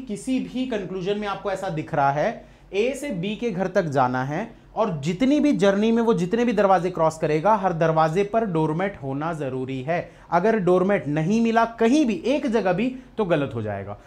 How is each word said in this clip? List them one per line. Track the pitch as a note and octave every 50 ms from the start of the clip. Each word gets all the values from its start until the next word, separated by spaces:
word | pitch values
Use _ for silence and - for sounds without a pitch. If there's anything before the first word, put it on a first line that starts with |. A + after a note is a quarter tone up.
| C4 -
किसी | G#3 - - C4 C4 B3
भी | F3+ F3 - B3+ B3+
कंक्लूजन | - A3+ G#3 F#3+ E3+ F#3 F#3+ F3 F#3+ G3+ G#3
में | G#3+ G3+
आपको | G3 G3 - G3+
ऐसा | F#3+ F#3 G3 F#3+
दिख | E3 D#3 C#3+ - -
रहा | D3 C#3 C#3
है, | C#3 D3 D#3 G#3+ A#3 - - - - - - - -
ए | G3 A3 B3+ C#4
से | C4 D4 C#4+
बी | A3 E3+ E3 G3+ G#3+
के | - A#3+ A#3+
घर | F#3 F3 F#3+ F#3
तक | F#3 G#3 F3+ D#3
जाना | C3 C#3 B2+ B2 B2+ B2+ C3
है | C3+ D3 E3+ A3+ - - - - - -
और | F#3+ A3 G#3+ E3+ C#3+
जितनी | C3 E3 F#3 F3+ C4 C4 D4 D4+
भी | - D4 B3+
जर्नी | E3+ G3 G3 G3 G3 G#3+ A3+ A3+
में | A#3 A#3
वो | A3+ A3+
जितने | E3+ F3+ F3 A#3 A#3 A#3+
भी | A#3+ A3+
दरवाजे | G3 G3+ F#3+ F#3+ F3+ E3+ F#3
क्रॉस | F3 F3 D#3+ D#3+ D#3 -
करेगा, | E3+ D3+ D3+ D#3 D3+ G3+ A3
हर | G3+ F#3+ F#3 F3
दरवाजे | D#3 E3 D#3+ D#3 D#3+ D#3+ D#3+ D#3+ G3 G3+
पर | G3+ A3+ A3+ A#3
डोरमैट | G3 E3 D#3 D#3 D3+ D#3 E3+ F#3+ G3+ G3 - C3+
होना | C3+ C3+ C#3+ D3+ E3+ F3
जरूरी | D3+ D3 C3 B2+ C3 C3 B2+ C3+ C3 B2+
है। | D3 E3+ E3+ - - - - - -
अगर | E3 F3 F3+ A3 A3 A3+
डोरमैट | F3 F3 F3+ F#3 F3+ G3 G3+ F#3 - C#3
नहीं | D3 D#3 D#3+ E3+ G#3+ A#3
मिला | A#3 A3+ A3 A3+ A#3 A3+ A3+ -
कहीं | A3+ A#3 C4 D#4 D#4
भी, | A3+ G3+ - -
एक | A3 C#4 D4+ D4
जगह | C4+ G#3+ A3+ F#3 F#3+ -
भी, | F#3 A3+ B3+ B3+ - - - - -
तो | A3
गलत | E3+ E3+ D3+ C#3+ A2+ A2
हो | A#2 G#2+
जाएगा। | G#2 G2+ G2 G2 G2 G2+ - -